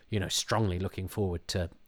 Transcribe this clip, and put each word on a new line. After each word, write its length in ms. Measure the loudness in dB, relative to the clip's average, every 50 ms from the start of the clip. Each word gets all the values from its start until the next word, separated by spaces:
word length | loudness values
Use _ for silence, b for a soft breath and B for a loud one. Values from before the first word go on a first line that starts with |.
| b b
you 120 | 0 0
know, 80 | 0 2
strongly 500 | 0 -2 0 2 2 2 4 2 2 0
looking 300 | -2 -2 -4 -4 -6 -4
forward 380 | -2 0 0 0 0 -2 -4 -4
to 200 | -2 -2 -2 -2 -6 -12 -18